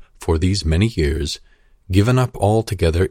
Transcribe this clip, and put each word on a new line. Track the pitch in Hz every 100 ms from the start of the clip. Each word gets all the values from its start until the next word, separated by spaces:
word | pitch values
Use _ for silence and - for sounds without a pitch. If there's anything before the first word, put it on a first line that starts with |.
| - -
for | - 80
these | 90 104
many | 78 82 113
years, | 98 73 73 73 - - _ _ _ -
given | 92 110 127
up | 127 -
altogether | 101 113 - 101 85 82 95